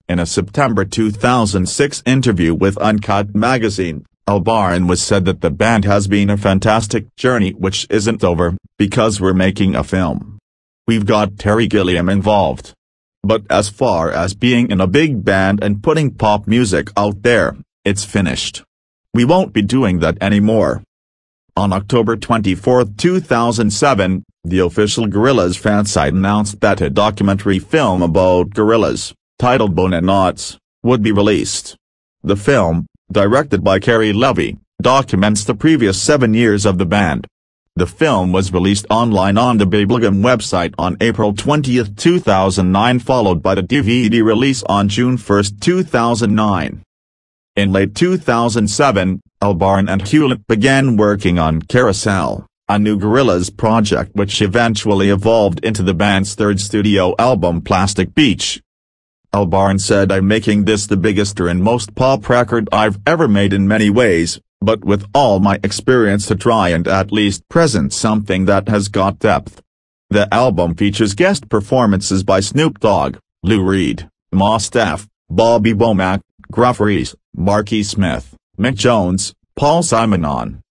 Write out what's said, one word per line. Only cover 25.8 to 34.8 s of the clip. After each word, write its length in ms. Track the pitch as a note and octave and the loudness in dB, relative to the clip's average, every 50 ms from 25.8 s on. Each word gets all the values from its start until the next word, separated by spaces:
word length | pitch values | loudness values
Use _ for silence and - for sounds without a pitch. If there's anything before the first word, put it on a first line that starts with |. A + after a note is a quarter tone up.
| G#2 | 0
site 260 | G2+ - - D2 C#2 | 0 0 0 0 0
announced 480 | D#2+ F#2+ F#2+ G2 G#2 G#2+ G#2 G#2 G2+ - | 0 0 0 0 0 0 -2 -4 -4 -2
that 200 | - G#2 G2 - | 0 0 0 0
a 100 | F2+ C#2 | -2 -2
documentary 680 | C2+ G2+ G2+ A2 G#2 - G2+ G2 G2 G2 G2+ G2+ G2 F#2 | 0 0 0 0 0 0 0 0 0 0 0 -2 -2 -2
film 420 | - - - D#3+ C#3 G#2+ F2+ F#2 | -2 -2 0 0 0 0 0 0
about 480 | F2 E2+ D#2+ F#2+ F#2 F#2 F2+ F2+ F2 F#2 | 0 0 2 2 2 4 2 2 0 -2
Gorillaz, 640 | G#2 G#2+ G#2+ A2 A2+ A2+ F#2+ D2 A1+ - - - - _ _ _ _ - | -2 -2 2 2 2 2 2 0 -2 -6 -10 -14 -16 _ _ _ _ -2
titled 380 | B2 B2 B2+ B2+ A2 G2+ E2+ | 0 0 2 2 0 0 0
Bone 180 | E2 F#2 F#2 F2+ | 0 0 0 -2
and 120 | E2 F2 | -2 0
Knots, 520 | F#2+ G2 G2 F#2+ F2 - - - - - _ _ _ _ _ | 0 2 2 0 0 -2 -6 -12 -14 -16 _ _ _ _ _
would 200 | - A#2 B2+ B2 | -2 0 0 0
be 100 | G2+ A2 | 0 0
released. 640 | G#2 G2+ G2+ A2 G#2 D2+ - - - - - - - _ _ _ _ _ _ _ _ _ | 0 2 2 2 0 0 -2 -4 -8 -10 -10 -14 -20 _ _ _ _ _ _ _ _ _
The 140 | - E2 G2 | -4 -4 -4
film, 500 | G2 G2+ - C#3 A#2+ F#2 E2 E2 E2+ - - _ _ _ _ | -2 0 0 2 2 2 0 0 -2 -4 -8 _ _ _ _
directed 540 | F#2+ G#2 G2 G2+ A#2+ C3+ D3+ C#3+ G#2+ F#2+ - | -2 0 0 2 2 0 0 -2 -4 -2 0
by 140 | G2+ F#2+ G2 | 0 0 0
Kerry 340 | - B2 A#2 A2 A2 G#2+ | 2 0 2 2 2 0
Levy, 460 | G2+ G#2+ B2+ C3+ A#2+ - C#2+ G#1 - - _ _ _ - | 0 0 0 0 0 -2 -4 -4 -6 -12 _ _ _ -2